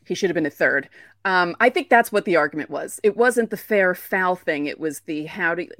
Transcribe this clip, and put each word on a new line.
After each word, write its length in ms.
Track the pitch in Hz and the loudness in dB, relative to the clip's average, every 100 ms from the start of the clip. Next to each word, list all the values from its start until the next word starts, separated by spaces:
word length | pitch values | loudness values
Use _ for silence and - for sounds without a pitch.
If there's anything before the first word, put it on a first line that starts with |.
| - | -10
He 80 | |
should 160 | 180 190 | -4 -2
have 40 | |
been 120 | 170 151 | 0 -2
a 40 | |
third. 380 | - 147 135 135 - - _ | 0 0 0 -4 -14 -20 _
Um, 320 | 196 185 175 - | 0 2 2 2
I 80 | 240 | 2
think 200 | 302 277 | 2 4
that's 240 | 240 233 | 4 4
what 120 | 208 | 0
the 120 | 208 170 | 2 2
argument 340 | 147 151 - | 2 -2 -8
was. 300 | 143 160 - | -8 -10 -2
It 140 | 214 202 | 0 2
wasn't 340 | 240 240 226 | 2 2 -2
the 60 | 202 | -6
fair 380 | - 208 185 180 | -2 2 2 0
foul 400 | - 190 185 180 | -4 -2 0 0
thing. 300 | - 151 147 | -4 -4 -4
It 120 | - | -6
was 200 | 156 143 | -8 -8
the 260 | - 151 151 | -8 -10 -8
how 300 | 202 170 170 | -4 -4 -4
do, 100 | 175 | -6